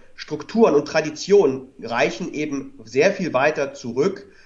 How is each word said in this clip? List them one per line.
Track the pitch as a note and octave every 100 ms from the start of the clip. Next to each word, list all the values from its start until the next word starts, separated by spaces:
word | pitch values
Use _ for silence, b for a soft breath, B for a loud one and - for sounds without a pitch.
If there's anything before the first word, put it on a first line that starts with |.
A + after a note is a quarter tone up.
| B B
Strukturen | - D3+ - A3 G3+ D3
und | D3+
Traditionen | D#3+ D3+ D3+ - G3+ D3 C3 - -
reichen | A2+ A#2 E3+ - F#3
eben | - D3+ C3+ C3+ -
sehr | A2 C3 F#3
viel | G3 D#3
weiter | B2 D3 D#3 C3+
zurück. | - B2 B2 F#3 G3 - b